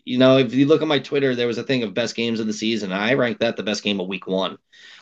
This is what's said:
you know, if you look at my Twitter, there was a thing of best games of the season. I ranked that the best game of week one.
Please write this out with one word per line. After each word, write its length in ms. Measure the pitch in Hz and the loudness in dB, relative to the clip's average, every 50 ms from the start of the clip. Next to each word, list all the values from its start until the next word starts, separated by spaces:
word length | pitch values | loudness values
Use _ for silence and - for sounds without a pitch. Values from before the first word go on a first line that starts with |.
| - | -10
you 160 | - 127 123 | -4 2 4
know, 180 | 127 131 131 | 6 6 6
if 160 | 135 127 113 120 | 6 4 2 2
you 140 | 135 139 | 2 4
look 160 | 139 160 139 151 | 4 4 2 2
at 40 | |
my 120 | 156 151 147 | 0 0 -2
Twitter, 340 | 143 - 139 143 139 131 127 | -2 -2 -2 0 0 0 0
there 140 | 120 120 | 0 -2
was 100 | 120 113 | -2 -2
a 60 | 120 113 | -4 -4
thing 180 | - 135 127 | -2 -2 -2
of 140 | 113 101 92 | -2 -4 -4
best 200 | 123 117 110 - | -4 -4 -4 -4
games 240 | - 117 117 113 110 | -4 -2 -2 -2 -2
of 60 | 113 | -2
the 80 | 107 104 | -4 -4
season. 380 | - 110 110 117 104 104 92 | -2 -2 -2 -2 -2 -4 -4
I 220 | 92 98 104 117 135 | -4 -2 0 0 2
ranked 260 | 139 123 117 104 - | 2 0 0 -2 -2
that 180 | 117 117 110 | -2 -2 -2
the 60 | - 95 | -4 -4
best 180 | 107 104 - | -4 -4 -4
game 180 | - 104 101 95 | -2 -4 -2 -2
of 80 | 90 | -4
week 200 | 95 98 90 - | -6 -8 -8 -6
one. 320 | 95 92 95 92 85 82 - _ _ _ - - - - - | -4 -2 -2 -2 -4 -6 -10 _ _ _ -20 -20 -20 -20 -4